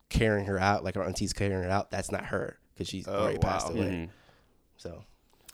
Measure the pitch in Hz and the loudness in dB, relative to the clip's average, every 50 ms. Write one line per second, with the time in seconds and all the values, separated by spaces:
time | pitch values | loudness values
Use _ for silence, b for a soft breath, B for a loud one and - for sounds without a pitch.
0 | _ _ - - 117 110 104 101 98 101 98 92 95 101 101 98 - 92 92 101 | _ _ 2 4 4 6 4 4 2 0 0 2 4 4 4 4 2 -2 -2 -2
1 | 90 90 90 - 107 92 - - 101 101 95 92 90 90 95 101 - - - 98 | -2 -2 -2 -2 -2 -2 -2 0 0 0 0 0 0 0 0 0 0 -2 -4 -6
2 | 92 - 98 95 101 - 98 95 - - - - _ _ _ - 92 - - 95 | -4 -4 -4 -6 -4 -4 -4 -4 -4 -4 -8 -12 _ _ _ -8 -8 -6 -6 -6
3 | 90 95 98 101 107 - - - - 98 95 90 - - - 110 98 95 90 85 | -6 -4 -2 0 0 0 2 2 2 2 2 0 -2 -2 -2 0 0 0 -2 -4
4 | 82 87 b b b b b b b b b _ _ _ _ _ - 87 82 - | -6 -8 b b b b b b b b b _ _ _ _ _ -14 -14 -14 -14
5 | - - - _ _ _ _ _ _ - | -18 -20 -20 _ _ _ _ _ _ -20